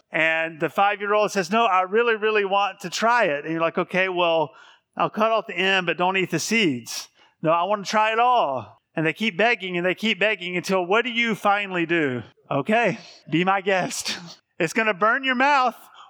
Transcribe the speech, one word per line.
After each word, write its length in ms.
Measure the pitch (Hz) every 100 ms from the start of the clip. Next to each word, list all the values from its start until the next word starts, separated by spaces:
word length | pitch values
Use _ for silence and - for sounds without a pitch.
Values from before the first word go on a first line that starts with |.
| _
And 500 | 160 160 160 165 156
the 80 | 156
five-year-old 640 | 202 202 208 202 214 202
says, 180 | 202 165
"No, 140 | 226
I 180 | 226 185
really, 340 | 185 214 240 220
really 280 | 214 214
want 360 | 196 196 202 185
to 100 | 180
try 340 | - 220 240
it." 200 | 196 143
And 80 | 151
you're 100 | 165
like, 160 | 165 185
"Okay, 320 | 175 180 190
well, 420 | 180 175 165 151 - - _ _
I'll 140 | - 170
cut 240 | - 220
off 140 | 220 -
the 100 | 180
end, 300 | 190 190 175
but 100 | 160
don't 220 | 180 190
eat 120 | 180
the 80 | 165
seeds." 680 | - 226 185 123 113 - - _ _ _
"No, 120 | 160
I 100 | 170
want 200 | 185 208
to 80 | 190
try 220 | 220 220
it 60 | 220
all." 640 | 247 240 160 131 101 - _
And 120 | - 160
they 80 |
keep 240 | 151 220 170
begging, 400 | 226 233 185 175
and 80 | 180
they 80 |
keep 260 | 170 220 190
begging 340 | 208 208 180
until 300 | 180 - 190
what 220 | 175 214 247
do 40 |
you 240 | 233 233
finally 520 | 208 208 202 202 180 160
do? 380 | 170 143 123 - _ -
"Okay, 480 | 143 143 220 220 131 - - -
be 120 | 156
my 200 | 185 196
guest." 560 | 185 185 170 - - -
<laughs> 160 | 175 - _ -
It's 140 | 170
gonna 220 | - 220
burn 280 | 185 214 254
your 120 | 262
mouth. 420 | 247 277 285 254 - - - -